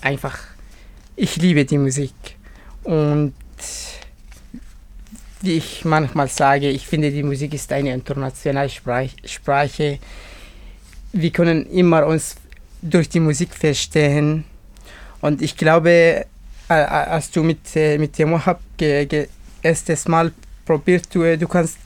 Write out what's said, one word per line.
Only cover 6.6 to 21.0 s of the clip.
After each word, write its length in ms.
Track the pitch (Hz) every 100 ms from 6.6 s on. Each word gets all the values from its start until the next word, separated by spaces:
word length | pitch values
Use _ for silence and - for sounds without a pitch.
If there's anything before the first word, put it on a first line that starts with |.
| 143
ich 180 | 135 -
finde, 240 | 156 147
die 120 | 143
Musik 280 | 143 135 147
ist 180 | 147 -
eine 200 | 139 139
internationale 760 | 127 - 139 135 131 151 139 139
Sprach-, 420 | - 127 123 131 -
Sprache. 760 | - - - 139 147 - 151 139 - - - - - - - - - - -
Wir 180 | 190 165
können 360 | - 170 160 -
immer 400 | 185 175 160 151
uns 300 | 160 - - - - - -
durch 280 | 165 175 151
die 120 | 170
Musik 340 | 160 139 -
verstehen. 920 | - 156 135 - 160 147 147 147 156 - - - - - - - -
Und 220 | 151 143
ich 140 | 143 -
glaube, 720 | 156 165 165 170 165 151 - - - - -
a-, 60 |
a-, 300 | 160 143 156
als 260 | 147 160 -
du 100 | 170
mit, 320 | 160 156 - 156
äh, 220 | 151 147
mit 200 | 151 -
dem 140 | 156
Wahab 280 | 165 185 175 - -
ge-, 300 | 156 143 143
ge-, 220 | 151 - - - -
erstes 460 | 165 160 - 156 -
Mal 240 | 165 165 - - -
probiert, 480 | - 151 180 180